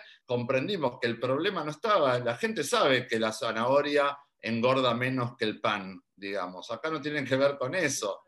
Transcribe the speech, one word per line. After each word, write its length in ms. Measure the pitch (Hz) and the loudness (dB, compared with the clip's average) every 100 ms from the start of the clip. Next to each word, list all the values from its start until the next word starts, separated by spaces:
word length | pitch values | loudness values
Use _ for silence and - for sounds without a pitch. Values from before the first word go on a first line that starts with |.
| - - - | -6 -14 -4
comprendimos 720 | 123 120 131 170 190 131 - | -4 0 0 0 -2 -2 -2
que 60 | 117 | -4
el 120 | 113 | -2
problema 440 | 127 139 196 180 | -2 0 -2 -2
no 80 | 151 | -6
estaba, 460 | 151 220 196 135 123 | -4 0 2 4 2
la 160 | 117 117 | 0 -2
gente 260 | 226 196 | -2 -2
sabe 440 | 143 226 160 127 120 | 0 2 4 4 2
que 120 | 113 | 0
la 120 | 110 | 0
zanahoria 840 | - 117 110 123 139 147 143 143 139 _ _ | -2 -4 0 2 4 4 2 2 -2 _ _
engorda 540 | 113 113 123 135 127 | -4 2 4 4 4
menos 420 | 117 127 131 120 - | 2 0 0 -2 -2
que 80 | 107 | -2
el 160 | 101 | 0
pan, 400 | 113 104 95 87 _ - | -2 -2 -6 -14 _ -14
digamos, 560 | 98 98 90 90 - | -8 -6 -6 -8 -10
acá 180 | 117 160 | -6 -4
no 120 | 156 | -4
tienen 240 | 147 147 127 | -4 -4 0
que 100 | 135 | 2
ver 220 | 143 139 | 2 2
con 180 | 131 185 | -4 0
eso, 480 | 147 - 101 - | 0 -2 -4 -6